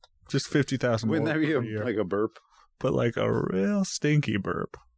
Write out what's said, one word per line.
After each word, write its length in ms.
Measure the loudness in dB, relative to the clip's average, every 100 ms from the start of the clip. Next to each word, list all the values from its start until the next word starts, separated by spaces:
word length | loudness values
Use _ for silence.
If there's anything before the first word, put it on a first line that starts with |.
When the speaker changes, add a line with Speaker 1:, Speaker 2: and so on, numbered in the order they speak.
| -14 _ -4
Speaker 1:
Just 160 | -4 0
fifty 280 | 0 0 0
thousand 320 | 0 0 0
Speaker 2:
Wouldn't 160 | 0 0
Speaker 1:
more 80 |
Speaker 2:
that 60 | 0 0
be 60 |
a, 60 | 0
Speaker 1:
per 60 |
year. 200 | -2 -4
Speaker 2:
like, 120 | -2 -2
a 80 |
burp? 340 | 0 0 0 -4 _ _ _ -4
Speaker 1:
But, 160 | -2
like, 220 | 2 0 0
a 120 | 0
real 540 | 0 0 0 0 0
stinky 540 | -2 -2 2 2 2 -2
burp. 380 | -2 -4 -6 -10 -20